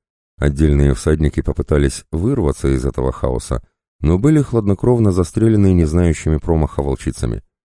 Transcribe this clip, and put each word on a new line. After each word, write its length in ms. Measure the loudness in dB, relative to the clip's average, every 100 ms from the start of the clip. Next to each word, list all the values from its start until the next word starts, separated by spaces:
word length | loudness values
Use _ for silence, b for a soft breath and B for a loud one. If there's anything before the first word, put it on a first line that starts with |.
| _ _ _ -2
Отдельные 560 | -2 2 2 4 2
всадники 480 | 2 0 0 0 -2
попытались 640 | -4 -4 -2 0 0 -4 -8
вырваться 580 | -4 -2 0 -2 -2 -2
из 160 | -2 -2
этого 260 | -4 -6
хаоса, 520 | -4 -4 -4 -6 -8 -8 _ _ _
но 160 | 0 2
были 240 | 2 2
хладнокровно 680 | 2 -2 0 0 2 2 2
застрелены 640 | 2 -2 0 2 4 4
не 120 | 4 2
знающими 520 | 2 0 0 -2 -2
промаха 440 | 0 0 0 -2
волчицами. 600 | -4 -4 -6 -6 -6 -6 _ _ _